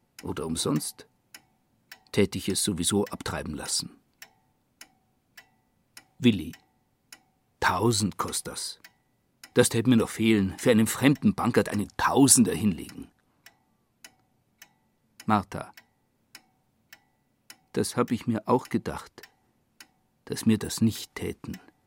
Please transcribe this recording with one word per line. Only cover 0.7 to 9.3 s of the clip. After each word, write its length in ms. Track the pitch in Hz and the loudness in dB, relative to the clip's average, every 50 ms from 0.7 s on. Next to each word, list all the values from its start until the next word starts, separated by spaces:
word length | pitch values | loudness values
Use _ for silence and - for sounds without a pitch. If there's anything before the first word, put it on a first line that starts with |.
| 143 151 - - - - - _ _ _ _ _ - - _ _ _ _ _ _ _ _ _ _ - - _ _ | -2 -2 -4 -6 -10 -14 -20 _ _ _ _ _ -20 -20 _ _ _ _ _ _ _ _ _ _ -20 -20 _ _
tät 240 | - 107 101 95 - | 0 0 0 0 0
ich 140 | 95 - - | -4 -6 -4
es 160 | 92 - - | -4 -2 -2
sowieso 400 | - 98 82 85 - 104 101 - | -2 -2 -2 -2 0 0 0 -2
abtreiben 500 | - - - - - 87 73 69 80 76 | -2 -6 -10 -8 -8 -8 -6 -8 -8 -10
lassen. 360 | 71 - - - - - - - _ _ _ _ _ - - _ _ _ _ _ _ _ _ _ _ - - _ _ _ _ _ _ _ _ _ - - _ _ _ _ _ _ _ _ _ _ - - _ _ - | -10 -8 -6 -6 -6 -8 -10 -16 _ _ _ _ _ -20 -20 _ _ _ _ _ _ _ _ _ _ -20 -20 _ _ _ _ _ _ _ _ _ -20 -20 _ _ _ _ _ _ _ _ _ _ -20 -20 _ _ 2
Willi. 340 | 123 120 107 92 - - - - _ _ _ _ _ _ _ _ _ _ - - _ _ _ _ _ _ _ _ | 2 4 4 2 -2 -10 -14 -18 _ _ _ _ _ _ _ _ _ _ -20 -20 _ _ _ _ _ _ _ _
Tausend 560 | - 92 90 92 107 120 117 104 107 90 - | -2 -2 0 2 2 2 2 2 0 -2 -2
kostet 360 | - - - - - - - | -4 -6 -6 -6 -8 -8 -10
das. 280 | - - - - - - - - _ _ _ _ _ _ _ _ | -10 -10 -12 -12 -14 -16 -20 -20 _ _ _ _ _ _ _ _